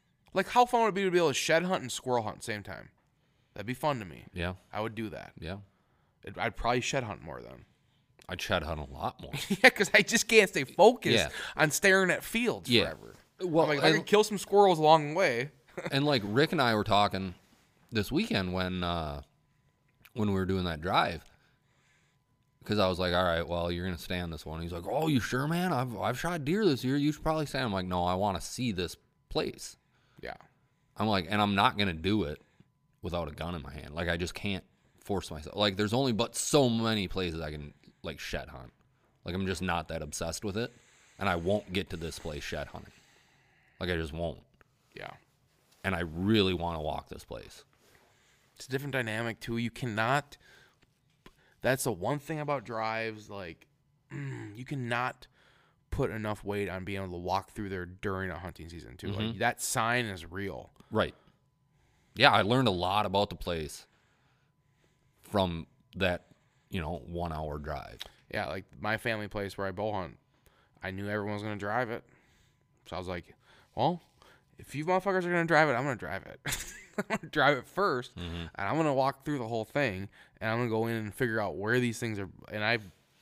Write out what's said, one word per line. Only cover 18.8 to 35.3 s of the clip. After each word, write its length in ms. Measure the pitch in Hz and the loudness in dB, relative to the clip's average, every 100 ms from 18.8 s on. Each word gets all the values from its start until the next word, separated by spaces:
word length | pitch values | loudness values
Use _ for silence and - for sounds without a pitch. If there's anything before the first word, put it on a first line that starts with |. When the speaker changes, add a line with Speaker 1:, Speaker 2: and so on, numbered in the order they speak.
Speaker 2:
uh, 380 | 87 85 78 71 - _ _ _ _ _ _ _ - | -2 -2 -4 -8 -12 _ _ _ _ _ _ _ -12
when 160 | 120 104 | -2 0
we 60 | 95 | 2
were 100 | 92 | 2
doing 180 | 95 90 | 0 0
that 160 | 80 | -2
drive, 420 | 90 123 113 80 - _ _ _ _ _ _ _ _ _ _ _ _ _ | 0 2 2 -2 -12 _ _ _ _ _ _ _ _ _ _ _ _ _
'cause 160 | - 104 | -2 4
I 80 | 92 | 4
was 100 | 90 | 4
like, 140 | 92 | 2
"All 100 | 87 | 4
right, 220 | 92 82 80 | 4 2 0
well, 260 | 85 87 | -2 -2
you're 120 | 87 92 | -2 -4
gonna 120 | 87 | -6
stand 340 | - 90 87 | -4 -4 -4
this 140 | 78 80 | -8 -8
one." 160 | 80 | -8
He's 100 | 85 | -6
like, 140 | 87 85 | -6 -4
"Oh, 200 | 135 160 | 0 2
you 120 | 135 | 2
sure, 280 | - 123 147 | 2 -2 0
man? 260 | 170 185 | 0 0
I've, 240 | 135 127 107 | 0 -2 -2
I've 200 | 104 127 | -2 -2
shot 260 | 165 175 135 | -4 -4 0
deer 180 | 196 208 | 2 4
this 180 | 127 | 4
year. 120 | 127 143 | 0 2
You 160 | 147 | 0
should 120 | 151 | 0
probably 220 | 156 156 147 | 0 0 -2
stand." 180 | 139 123 | -2 -2
I'm 80 | |
like, 140 | 95 92 | -2 0
"No, 180 | 90 87 | 0 2
I 80 | |
wanna 260 | 92 104 95 | 2 0 0
see 320 | - - 123 | -4 -4 -2
this 240 | 90 85 - _ _ - | -2 -4 -6 _ _ -6
place." 460 | - - - - - _ _ _ - | -2 -2 -6 -14 -18 _ _ _ -16
Speaker 1:
Yeah. 140 | - - - _ _ _ _ - | -12 -12 -16 _ _ _ _ -2
Speaker 2:
I'm 120 | 107 | 2
like, 180 | 98 80 | 2 2
"And 120 | 104 | 2
I'm 140 | 104 98 | 4 6
not 220 | 120 104 | 4 4
gonna 140 | 101 | -2
do 300 | 80 95 107 | 0 0 2
it 180 | 76 76 _ _ _ _ _ _ | 0 -4 _ _ _ _ _ _
without 260 | 92 85 80 | -6 -4 -4
a 40 | |
gun 220 | 76 80 85 | -6 -6 -8
in 60 | |
my 100 | 71 | -10
hand." 200 | 73 73 76 | -12 -10 -4
Like, 120 | 87 | -2
I 80 | 85 | 0
just 180 | 87 - | -2 -4
can't 280 | 101 95 - _ _ _ | -4 -6 -8 _ _ _
force 300 | - 95 - | -4 -4 -4